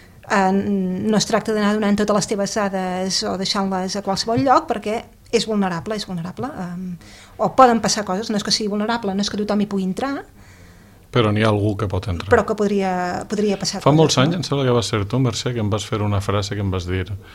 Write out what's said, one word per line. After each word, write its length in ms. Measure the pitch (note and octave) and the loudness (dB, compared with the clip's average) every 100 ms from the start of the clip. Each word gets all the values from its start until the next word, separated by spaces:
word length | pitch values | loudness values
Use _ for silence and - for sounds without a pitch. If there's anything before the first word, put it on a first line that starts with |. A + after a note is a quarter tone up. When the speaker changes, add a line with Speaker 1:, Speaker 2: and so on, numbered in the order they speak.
| - - - | -20 -20 -2
Speaker 1:
eh, 200 | G#3 F#3+ | 2 4
no 640 | G3 G#3 G3 F#3 F#3 G#3 G#3+ | 2 2 0 0 -2 0 2
es 60 | - | 2
tracta 240 | G#3+ A3 | 0 0
d'anar 220 | G#3+ G3+ G#3+ | 0 2 2
donant 240 | G3+ G#3 | 2 2
totes 160 | G#3 G#3 | 2 2
les 140 | - | 0
teves 220 | G3+ G3 A3+ | -2 -2 -2
dades 680 | G3+ F#3+ F#3 F#3 F#3+ F3+ G#3 | -2 -2 -2 -2 -2 -2 -2
o 80 | F#3+ | -2
deixant-les 600 | F#3+ G3+ G3 F#3+ F#3 G3+ | -2 -2 -2 -2 -2 -2
a 60 | |
qualsevol 380 | G3 F#3+ - A#3+ | -2 -2 0 2
lloc, 240 | C4+ D4 D#4+ | 4 2 2
perquè 300 | A#3 G#3 A3+ - - - | -4 -4 -6 -8 -20 -2
és 140 | A3+ G#3+ | 0 2
vulnerable, 500 | G#3+ F#3+ E3+ G3+ G#3+ | 0 0 -2 -6 -6
és 60 | - | -6
vulnerable. 400 | F3+ F3 F#3 B3 C#4+ | -8 -8 -8 -8 -8
Em, 300 | F3 F3+ F#3 F3 - - - - | -8 -8 -10 -10 -14 -20 -18 -4
o 160 | G3 | 2
poden 300 | - B3+ A3+ | 6 8 6
passar 220 | - - G#3 | 0 -2 -2
coses, 220 | F#3 A#3 | -4 -2
no 80 | G#3 | -4
és 40 | |
que 60 | G#3 - | 0 -2
sigui 160 | G#3+ | 0
vulnerable, 400 | G#3 G#3+ A#3 G3 | -2 -2 -2 -2
no 60 | F#3+ | -2
és 80 | G3+ | -2
que 80 | G#3 | -2
tothom 240 | G#3 G#3 | 0 0
hi 80 | G3 | 0
pugui 160 | G3 | 0
entrar, 380 | F#3 F#3 C4 C#4+ G#4+ - - - - - - - - | -2 -2 -4 -4 -10 -20 -20 -20 -20 -20 -20 -20 -2
Speaker 2:
Però 220 | B2+ G#2+ | 0 2
n'hi 80 | G#2 | 2
ha 60 | A2 | 2
algú 220 | G#2 G#2+ G2+ | 2 0 -2
que 120 | G#2 | -4
pot 140 | F#2 - | -4 -4
entrar. 240 | E2+ - | -6 2
Speaker 1:
però 140 | A#3+ G#3 | 2 2
que 80 | |
podria, 720 | G#3 G3+ G3+ F#3+ F3+ F3+ G3 G3 | 0 0 0 0 -2 -2 -4 -4
podria 280 | G#3 G#3 G3 | -2 0 0
passar 220 | - - | -4 0
Speaker 2:
Fa 80 | C#3 | 4
Speaker 1:
coses, 60 | D3+ | 6
Speaker 2:
molts 180 | D3+ - | 6 4
anys, 80 | C#3+ | 2
Speaker 1:
no? 60 | F3 | 0
Speaker 2:
em 60 | C3 | -2
sembla 160 | C#3+ | 0
que 100 | C3 A#2+ | 2 2
va 60 | G#2+ | 2
ser 140 | A2 G2+ | -2 0
tu, 80 | B2+ | 0
Mercè, 320 | B2 G#2 B2+ | 0 0 -4
que 60 | A#2+ | -2
em 100 | G#2 | -2
vas 140 | G#2+ | -2
fer 140 | - G#2+ G#2 | -2 -2 0
una 140 | G2+ | 0
frase 320 | G2+ G#2 G2+ | 0 0 -2
que 60 | G2+ | -2
em 80 | G2 | -2
vas 160 | F#2 F2+ | -2 -2
dir: 220 | F#2 F#2 G2 - | -4 -4 -8 -12